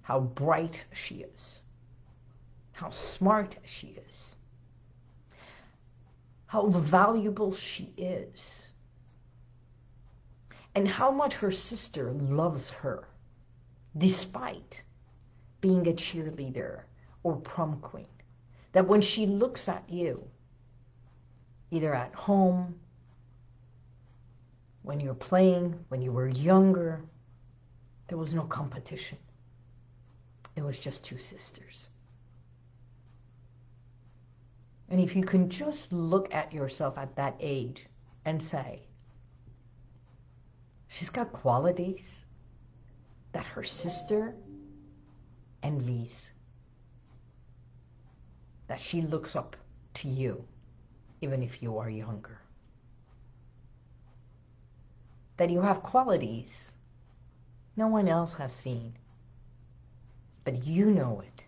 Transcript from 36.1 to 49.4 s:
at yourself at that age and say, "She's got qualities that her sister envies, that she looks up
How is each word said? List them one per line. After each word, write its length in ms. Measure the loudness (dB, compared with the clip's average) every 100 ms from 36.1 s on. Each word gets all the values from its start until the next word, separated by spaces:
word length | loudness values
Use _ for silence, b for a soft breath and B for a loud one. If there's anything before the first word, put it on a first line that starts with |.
| 2 2
at 180 | -4 -4
yourself 460 | -6 -6 -2 -4 -4
at 180 | -10 -4
that 220 | -4 -4
age 480 | -4 -4 -6 -10 -18 -20 -20 -8 -4
and 180 | -4
say, 380 | -4 -8 -8 -12 -18 -20 -20 -20 -20 -20 -20 -20 -20 -20 -20 -20 -20 -20 -20 -20 -20 -20 -20 -20 -18
"She's 200 | -12 -8
got 220 | -4 -6
qualities 920 | 0 2 4 2 0 -4 -6 -12 -20 -20 -20 -20 -20 -20 -20 -20 -20 -20 -20 -12
that 140 | -12 -10
her 180 | -10
sister 720 | -10 -8 -6 -8 -2 -2 -2 -10 -18 -18 -20 -20 -20 -20 -20 -20 -20 -20 -20 -8
envies, 720 | -4 -2 -2 -4 -6 -14 -20 -20 -20 -20 -20 -20 -20 -20 -20 -20 -20 -20 -20 -20 -20 -20 -20 -20 -20 -20 -20 -20 -20 -20 -12
that 140 | -10
she 200 | -4 -4
looks 320 | -2 -4 -4
up 220 | -8